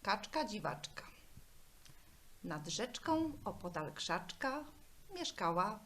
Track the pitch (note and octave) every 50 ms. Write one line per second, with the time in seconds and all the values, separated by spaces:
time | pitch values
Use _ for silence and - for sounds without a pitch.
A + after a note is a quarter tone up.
0 | - G3+ G3 G3 - - - G#3 G3+ G#3 G#3 G#3+ D3+ D#3 B2+ D3 - - - -
1 | - - - - - - - - - - - - - - - - - - - -
2 | - - - - - - - - - F3 D#3+ - - D#3+ E3 - A3 B3 - -
3 | - E4 D#4+ D#4+ D#4+ D#4 C#4+ - - G#3+ F#3+ - - F3 E3+ D#3+ D#3 C#3+ D3+ -
4 | - - E3+ F3 E3+ - - - - C4+ C4 D4 D4 C#4+ - - - - - -
5 | - - G4 F4+ E4+ - - - F#3+ E3+ E3+ F3 F3+ G#3 A3 G#3 -